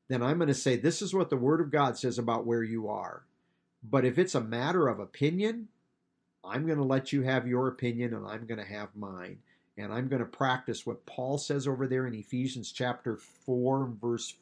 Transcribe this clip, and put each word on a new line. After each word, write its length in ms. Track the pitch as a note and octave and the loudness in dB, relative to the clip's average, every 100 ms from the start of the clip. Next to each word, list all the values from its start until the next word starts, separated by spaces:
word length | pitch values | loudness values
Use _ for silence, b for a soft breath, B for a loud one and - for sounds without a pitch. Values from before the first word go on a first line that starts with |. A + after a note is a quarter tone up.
| - | -4
then 120 | B2+ | 0
I'm 160 | B2+ E3+ | 2 4
gonna 160 | D#3 | 4
say, 220 | C#3 C#3 A#2+ | 2 4 4
"This 260 | C#3+ - | 2 0
is 120 | F#3+ | 0
what 160 | F#3+ E3 | 0 2
the 80 | C3 | 2
Word 240 | B2+ D#3+ | 4 2
of 100 | D3+ | 2
God 260 | D3 C#3 - | 2 2 2
says 200 | B2+ A2+ | -2 -2
about 280 | A#2 A2+ A#2 | 0 0 0
where 180 | A#2 | 0
you 260 | A2 A2+ G#2+ | 0 -2 -4
are." 340 | G#2 F2+ E2 _ _ _ _ _ _ A2+ | -4 -6 -10 _ _ _ _ _ _ 0
But 140 | C3+ | 2
if 140 | B2+ C3+ | 4 4
it's 180 | F#3 C3+ | 2 2
a 60 | |
matter 480 | A2 A#2 C#3+ F3+ C#3 | -2 -2 0 4 2
of 100 | G2+ | 2
opinion, 720 | G2 - C#3+ F3+ G#3+ A#3 G#3+ _ _ _ _ _ _ _ | -6 0 0 2 0 -2 -10 _ _ _ _ _ _ _
I'm 240 | F#2 A#2+ D#3+ | -6 -2 0
gonna 160 | D3 | 2
let 300 | C3 C3+ C3+ | 4 2 2
you 80 | C#3+ | 0
have 260 | C3 C3 B2 | 2 2 2
your 220 | B2 C3 | 2 2
opinion 440 | B2+ B2 A#2 A#2+ | 0 -2 0 -2
and 140 | G#2+ G2+ | -4 -6
I'm 180 | A2 A2+ | -10 -8
gonna 200 | A2 G2 | -8 -8
have 300 | G#2 G#2 G#2 | -8 -10 -10
mine. 420 | G2+ F#2 F2+ G2 _ b b - | -10 -10 -12 -14 _ b b -12
And 160 | G2+ | -6
I'm 160 | A2+ C3 | -2 0
gonna 160 | C3 A2+ | 0 0
practice 600 | - C3+ B2+ - A2 A#2+ | 0 2 2 -2 -6 -6
what 200 | - - | -8 -10
Paul 320 | - B2+ C#3+ | -6 -2 -2
says 320 | - C#3+ C3+ | 0 -2 0
over 180 | B2+ C3+ | 0 0
there 180 | C3 B2+ | 0 -2
in 80 | |
Ephesians 600 | A2 - B2+ C3 B2+ G#2 | -4 -4 -2 -2 -4 -8
chapter 420 | - B2 A#2+ A#2 G#2+ | -4 -2 -2 -4 -6
four, 720 | - _ - B2 B2+ C3+ B2+ | -8 _ -2 2 4 2 0
verse 420 | A2 A#2+ A#2 - - | -2 -2 -2 -4 -12